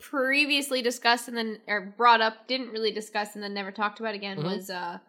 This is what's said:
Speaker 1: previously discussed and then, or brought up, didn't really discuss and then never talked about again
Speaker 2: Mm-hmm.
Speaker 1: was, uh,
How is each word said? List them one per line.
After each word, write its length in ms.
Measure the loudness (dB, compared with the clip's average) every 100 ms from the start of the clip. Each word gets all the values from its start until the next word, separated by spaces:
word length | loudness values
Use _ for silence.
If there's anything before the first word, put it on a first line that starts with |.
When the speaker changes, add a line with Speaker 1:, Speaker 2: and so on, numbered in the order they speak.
Speaker 1:
previously 840 | -6 0 2 4 4 2 0 0
discussed 460 | 0 0 2 2 0
and 80 | -4
then, 240 | -4 -6 -4
or 260 | -4 -4 4
brought 240 | 6 8
up, 280 | 6 0 -4
didn't 220 | -4 -4
really 200 | -2 -2
discuss 440 | -2 -4 -4 -4
and 100 | -6
then 100 | -6
never 160 | -6 -6
talked 300 | -2 -4 -2
about 140 | -6
again 240 | -6 -6 -4
Speaker 2:
Mm-hmm. 80 | -4
Speaker 1:
was, 220 | -4 -6
uh, 280 | -6 -6 -8